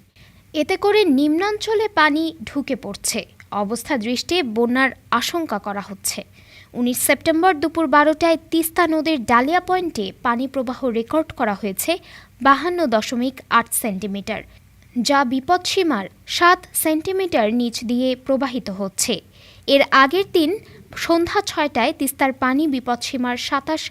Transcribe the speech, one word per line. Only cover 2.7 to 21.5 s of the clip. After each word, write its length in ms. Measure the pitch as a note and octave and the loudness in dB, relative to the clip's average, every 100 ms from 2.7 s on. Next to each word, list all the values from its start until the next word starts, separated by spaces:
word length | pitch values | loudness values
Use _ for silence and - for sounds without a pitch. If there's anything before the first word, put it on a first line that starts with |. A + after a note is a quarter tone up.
| B3+ | -6
পড়ছে। 440 | G3+ G3 - A3 - - - | -8 -8 -6 -6 -8 -14 -8
অবস্থা 420 | G3+ G3+ A#3 - C4+ | -4 -4 -4 -4 -4
দৃষ্টে 400 | A3 B3 - F4 B3+ | -2 -4 -2 -2 0
বন্যার 380 | G#3+ A#3+ B3+ C4+ - - | 0 0 2 0 -4 -4
আশঙ্কা 480 | A#3 - E4+ D#4 G3+ | -4 -2 -4 -4 -6
করা 240 | G#3+ G3+ | -6 -8
হচ্ছে। 380 | G3 G3 - - - - - - - | -10 -10 -8 -8 -12 -20 -20 -20 -12
উনিশ 240 | - B3 B3 | -4 -2 0
সেপ্টেম্বর 520 | - C#4+ E4 D#4+ F#4 D4 | 0 0 2 2 2 2
দুপুর 260 | D#4 E4 D#4 | -2 0 2
বারোটায় 500 | D4 D4 D#4 E4 D#4+ - | 4 4 4 2 0 -2
তিস্তা 360 | E4 D#4+ - E4 | -2 0 0 0
নদীর 320 | D#4 D#4+ D4+ | 2 0 0
ডালিয়া 380 | G#3+ A#3+ C4+ F4+ F4+ | 2 2 4 0 0
পয়েন্টে 380 | F#4 E4+ A3+ F#3+ - | -2 -2 -4 -8 -4
পানি 220 | B3 A#3 C4 | -2 -2 -4
প্রবাহ 300 | C4+ B3 B3 C4 | -4 -6 -4 -2
রেকর্ড 380 | A3+ A3+ D#4 D#4 | -2 0 -2 -2
করা 220 | - G#3+ | -2 -2
হয়েছে 380 | G3 G3+ F#3+ - E4+ - - - - | -2 -6 -4 -4 -4 -6 -20 -20 0
বাহান্ন 380 | C4+ C#4+ E4+ F4 D4 | 4 4 2 2 2
দশমিক 500 | A3 - A#3+ C4 - - | 0 0 -4 -4 -6 0
আট 180 | A#3 G3+ | 0 0
সেন্টিমিটার, 680 | - G#3+ F#3+ G3+ G3 G3+ G3+ - - _ _ - B3 | -4 -4 -4 -6 -8 -8 -10 -12 -20 _ _ -10 -2
যা 240 | A3 C#4 | 2 2
বিপদসীমার 840 | B3 C4 C4 F4+ F4+ G4 E4+ G#3+ F#3+ - - - | 2 0 0 0 0 0 0 0 -4 -12 -8 4
সাত 240 | F4 F4+ - | 4 4 0
সেন্টিমিটার 720 | - D#4+ D#4 F#4 F#4+ F4 D4 G#3+ | -4 0 0 0 -2 0 2 2
নিচ 240 | A#3+ A#3+ - | 0 -2 -4
দিয়ে 240 | A3+ B3 C4 B3+ | -4 0 0 -2
প্রবাহিত 440 | C4 C4+ C4 B3 G#3+ | -2 -2 -2 -6 -8
হচ্ছে। 440 | F#3+ G3 - - G3 - - - - - | -6 -6 -4 -4 -4 -8 -20 -20 -8 2
এর 140 | C#4 - | 4 6
আগের 340 | C4 C4+ F4+ G4 | 4 4 2 2
দিন 180 | F4+ D4+ G#4+ - - - - | 2 2 0 -8 -20 -16 -6
সন্ধ্যা 440 | - E4+ E4+ G#4 | 0 2 2 -2
ছয়টায় 500 | - | -2